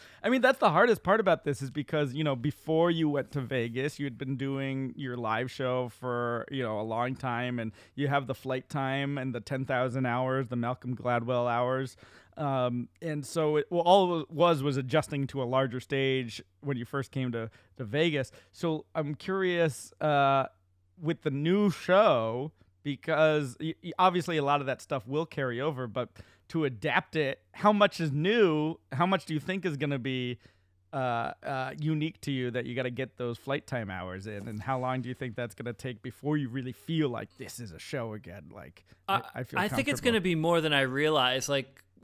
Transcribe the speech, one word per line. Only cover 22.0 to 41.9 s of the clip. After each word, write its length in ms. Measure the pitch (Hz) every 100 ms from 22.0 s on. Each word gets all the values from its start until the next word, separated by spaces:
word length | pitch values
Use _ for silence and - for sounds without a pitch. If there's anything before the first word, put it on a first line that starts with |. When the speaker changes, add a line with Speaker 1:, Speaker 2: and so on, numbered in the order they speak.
| 220 131 113 120 151 _ _ _
Speaker 1:
because 760 | 147 135 - 151 156 151 135 123
y-, 160 | 160 -
y-, 80 | 180 -
obviously 380 | 185 175 165 160
a 60 |
lot 160 | 139 143
of 80 | 135
that 140 | 123
stuff 240 | - 135 123
will 200 | 147 165
carry 360 | - 131 120
over, 260 | 147 127 123
but 220 | 113 117 - - _ -
to 140 | 165 147
adapt 500 | 110 151 135 - 160
it, 260 | 139 - _
how 200 | - 208
much 260 | 208 202 -
is 120 | 160
new? 640 | 139 175 233 190 151 156 165 -
How 140 | 131 180
much 200 | 190 -
do 80 |
you 60 | 151
think 260 | - 190 175
is 120 | 143
gonna 200 | 147 139
be, 400 | 135 127 123 117 - _ _ _ -
uh, 380 | 143 127 117 - -
uh, 280 | - 135 131 147
unique 420 | 151 156 156 -
to 100 | -
you 200 | 131 123
that 140 | 120 123
you 100 | 120
gotta 160 | 127
get 260 | 120 127 -
those 200 | 123 117
flight 280 | - 147 -
time 240 | 127 101
hours 380 | 92 92 95 104
in? 200 | 104 110
And 140 | 110
how 160 | 104 131
long 220 | 127 127
do 80 | 123
you 60 | 127
think 200 | 127 107
that's 200 | 120 -
gonna 180 | 120
take 280 | 113 131 104
before 340 | 127 - 143 151
you 100 | 131
really 220 | 131 123
feel 360 | - - 165 147
like 200 | 117 104 -
this 220 | 110 -
is 120 | 110
a 80 | 80
show 340 | - 139 117
again? 380 | 107 87 85 76
Like, 320 | 98 71 - _ _ -
I, 60 | 196
Speaker 2:
I, 60 | - -
Speaker 1:
I 80 |
feel 160 | 127 -
Speaker 2:
I 80 | 202
think 180 | 233 269
it's 120 | 277
Speaker 1:
comfortable. 100 | 254
Speaker 2:
gonna 100 | 226
be 140 | 180 165
more 260 | 160 170
than 100 | 156
I 80 | 143
realize. 680 | 131 131 151 151 127 131 123
Like, 320 | 139 - - _